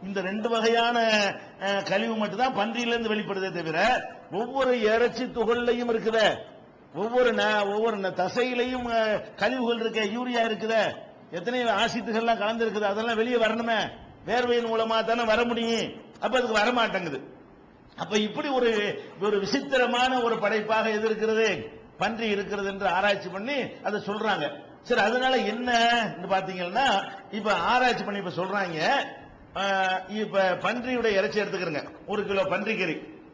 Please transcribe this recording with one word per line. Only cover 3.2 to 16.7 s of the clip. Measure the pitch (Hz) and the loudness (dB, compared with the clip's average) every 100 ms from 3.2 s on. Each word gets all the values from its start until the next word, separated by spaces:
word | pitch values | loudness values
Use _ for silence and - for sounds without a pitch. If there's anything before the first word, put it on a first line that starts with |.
| 180 196 190 | -2 -4 -2
தவிர, | 175 160 156 214 240 - - - | -4 -4 0 2 2 -2 -14 -10
ஒவ்வொரு | 165 247 269 262 247 | -6 -4 0 2 2
இறைச்சி | 214 226 240 - | 4 4 2 0
துகள்லையும் | 247 240 220 240 240 240 240 | -6 -2 0 2 2 0 2
இருக்குதே, | 226 190 220 208 127 - - - - - 147 | 0 2 4 4 2 -8 -18 -20 -20 -14 -6
ஒவ்வொரு | 214 247 247 | 0 2 4
ந-, | 214 208 214 202 | 4 2 2 0
ஒவ்வொரு | 208 226 214 | 0 0 0
ந-, | 190 | -4
தசையிலையும், | 180 190 240 247 240 247 254 240 | -2 -2 0 0 0 -2 -2 -2
அ, | 226 220 208 - - | 0 2 0 -4 -2
கழிவுகள் | 208 262 233 233 | 0 0 0 0
இருக்க, | 226 220 | 0 0
யூரியா | 208 226 247 240 226 | -2 -2 -2 0 0
இருக்குதே, | 220 220 226 180 107 - - - | 0 0 2 0 -2 -14 -20 -10
எத்தனையோ | 160 180 247 240 | -6 -4 -2 0
ஆசிட்டுகள்லாம் | 202 226 247 208 220 233 226 | 2 0 -2 -2 -2 2 2
கலந்துருக்குது, | 202 233 226 202 | 0 0 0 0
அதெல்லாம் | 208 196 226 220 | 0 0 -2 0
வெளியே | 226 247 | 2 2
வரணுமே, | 220 220 233 220 165 - - - 160 | 2 2 0 0 -2 -6 -18 -16 -2
வேர்வையின் | 233 247 240 233 | 0 2 2 2
மூலமா | 226 220 226 220 | 0 2 2 2
தானே | 240 | 2
வர | 226 220 240 | 2 2 2
முடியும். | 233 226 226 160 - - - | 0 0 0 -2 -8 -18 -6
அப்ப | 208 254 | -2 0
அதுக்கு | 240 | 2
வர | 220 214 | 2 2